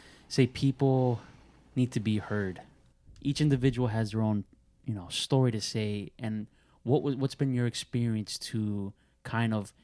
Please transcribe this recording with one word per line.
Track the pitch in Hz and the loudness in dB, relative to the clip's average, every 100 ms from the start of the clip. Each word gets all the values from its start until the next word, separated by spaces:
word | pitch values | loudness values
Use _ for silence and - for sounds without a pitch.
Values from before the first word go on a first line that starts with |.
| - - - | -20 -20 -8
say | - 127 | 2 2
people | - 139 131 135 131 127 120 - - - - _ - | 4 0 2 4 4 2 0 -4 -20 -20 -20 _ -2
need | 123 | 0
to | 123 | 0
be | 104 107 | 0 -2
heard, | - 104 98 90 - _ _ _ - - | -2 -4 -4 -6 -14 _ _ _ -20 -8
each | 139 139 | -6 0
individual | 151 135 131 120 123 | 2 4 2 2 0
has | 110 110 | 0 0
their | 110 | 0
own, | 110 107 98 - _ _ | 2 0 -2 -14 _ _
you | - | -8
know, | 107 87 | -8 -6
story | - - 139 127 | -6 2 4 4
to | 110 | 0
say, | - 113 107 104 98 _ | -4 -4 -2 -4 -8 _
and | 110 107 104 _ _ _ | -6 -6 -8 _ _ _
what | - 139 | 0 2
was, | 147 131 | 2 -2
what's | 135 | -2
been | - 139 | -2 -2
your | 123 120 | 0 -2
experience | - - 123 117 110 104 - | -4 -6 -2 0 -2 -4 -10
to | - 113 107 101 98 - _ _ | -6 -4 -2 -4 -6 -12 _ _
kind | - 113 113 | -4 0 0
of | 110 101 - | 0 -4 -14